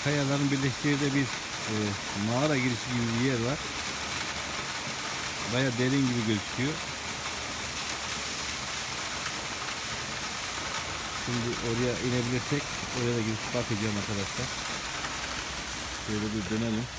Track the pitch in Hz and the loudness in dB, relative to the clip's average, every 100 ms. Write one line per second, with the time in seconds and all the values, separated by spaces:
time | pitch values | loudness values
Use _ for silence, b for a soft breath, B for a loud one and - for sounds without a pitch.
0 | 143 147 139 143 143 139 135 117 147 143 | 2 2 4 4 4 4 2 2 2 4
1 | 143 139 127 - - - 104 107 104 98 | 4 4 2 0 -4 -6 -2 0 2 0
2 | - 101 104 120 151 143 127 117 123 123 | -4 0 2 4 4 4 4 2 0 0
3 | 117 117 127 127 117 147 - - - - | 2 4 4 4 2 0 -2 -4 -4 -4
4 | - - - - - - - - - - | -4 -4 -4 -4 -4 -4 -4 -4 -4 -4
5 | - - - - - 120 135 117 127 139 | -4 -4 -4 -4 0 4 4 4 4 6
6 | 135 120 113 110 95 - 131 160 - - | 6 4 4 4 2 0 0 0 -4 -6
7 | - - - - - - - - - - | -4 -4 -4 -4 -4 -4 -4 -4 -4 -4
8 | - - - - - - - - - - | -4 -2 -2 -4 -4 -4 -4 -4 -4 -4
9 | - - - - - - - - - - | -4 -2 -4 -4 -4 -4 -4 -4 -4 -4
10 | - - - - - - - - - - | -4 -4 -4 -4 -4 -4 -4 -4 -4 -4
11 | - - - 120 117 117 117 117 123 110 | -4 -4 0 0 0 0 0 2 2 2
12 | 123 123 120 127 - 147 - - - 123 | 2 2 2 0 2 0 0 -4 -4 0
13 | 120 120 110 110 - 123 117 107 107 104 | 2 2 2 0 0 0 0 0 2 0
14 | 98 104 95 - 131 - - - - - | 0 0 -2 -2 -2 -2 -4 -4 -4 -4
15 | - - - - - - - - - - | -4 -4 -4 -4 -4 -6 -6 -6 -6 -6
16 | - 107 107 110 92 110 117 110 123 | -2 0 0 0 0 2 2 2 -2